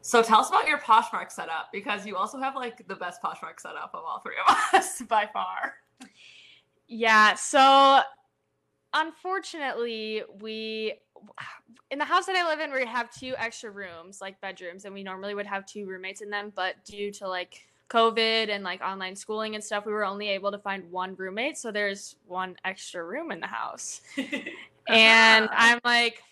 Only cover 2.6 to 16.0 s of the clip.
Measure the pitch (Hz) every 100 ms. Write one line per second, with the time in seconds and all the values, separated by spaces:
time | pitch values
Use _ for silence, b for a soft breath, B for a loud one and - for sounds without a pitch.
2.6 | 247 233 180 185 180 170 160 165 160 160
3.6 | 175 160 - 175 165 - - - - -
4.6 | - 381 - - 233 220 208 - 185 185
5.6 | - - _ _ 254 b b b b b
6.6 | b _ _ 233 226 214 214 185 - 247
7.6 | 269 277 277 269 - - _ _ _ _
8.6 | _ _ _ 302 320 311 359 381 381 330
9.6 | 277 226 233 226 214 214 - 196 214 220
10.6 | 220 220 220 214 _ - 208 - B B
11.6 | _ 233 _ 277 285 349 370 370 349 302
12.6 | 311 262 240 240 233 - 254 254 226 -
13.6 | 233 196 190 170 170 190 196 196 196 185
14.6 | 180 185 196 196 196 190 196 208 208 196
15.6 | 196 214 196 185